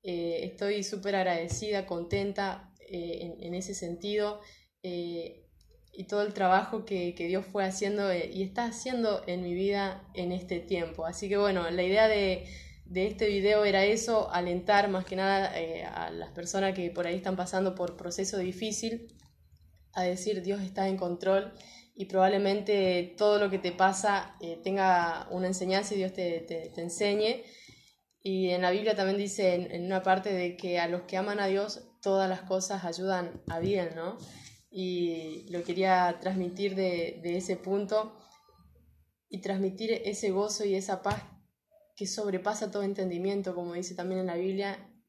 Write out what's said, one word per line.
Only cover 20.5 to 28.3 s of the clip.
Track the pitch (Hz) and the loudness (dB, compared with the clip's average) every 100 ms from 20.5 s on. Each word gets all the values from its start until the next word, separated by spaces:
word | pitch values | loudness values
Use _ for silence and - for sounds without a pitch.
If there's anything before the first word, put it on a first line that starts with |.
| 202 | -4
está | 190 190 190 | -4 -2 0
en | 190 | 0
control", | 180 175 190 196 214 - - - - | -2 -2 2 2 2 -12 -20 -20 -20
y | - | -10
probablemente | 190 190 190 196 196 202 202 202 185 180 175 - | -2 4 6 6 4 2 2 4 4 2 0 2
todo | 208 208 | 4 6
lo | 202 | 4
que | 190 | 2
te | 185 | -2
pasa, | 175 190 190 214 196 - - | 4 4 4 2 0 -2 -10
eh, | 170 165 | -10 -6
tenga | - 196 190 180 170 165 - | -2 4 6 6 4 -2 -4
una | 180 185 | -2 0
enseñanza | 185 185 190 196 | 0 2 2 2
y | 202 | -2
Dios | 185 | -2
te, | 185 175 165 | -2 -2 -2
te, | 165 165 160 | -4 -8 -8
te | - | -8
enseñe. | 170 - 208 202 214 247 - - - - _ _ _ _ | -8 0 2 4 2 0 -6 -20 -20 -20 _ _ _ _
Y | 196 | -4